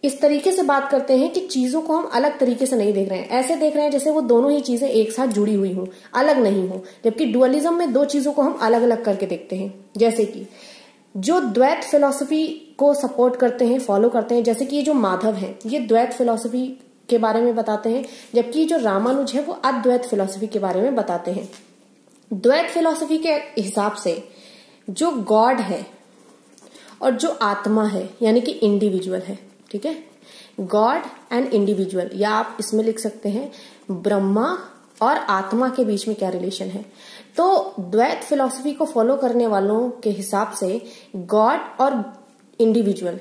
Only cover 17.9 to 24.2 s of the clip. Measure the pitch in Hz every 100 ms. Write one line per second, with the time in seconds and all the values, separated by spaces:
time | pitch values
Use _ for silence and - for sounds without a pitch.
17.9 | 240 247 - - 233 233 302 320 330 226
18.9 | 196 226 269 277 262 294 - 262 247 233
19.9 | 247 247 208 190 196 214 220 190 180 233
20.9 | 247 202 175 175 190 - - - _ _
21.9 | _ _ _ _ 202 226 285 339 349 330
22.9 | 320 302 311 320 294 294 - 190 208 208
23.9 | 208 185 165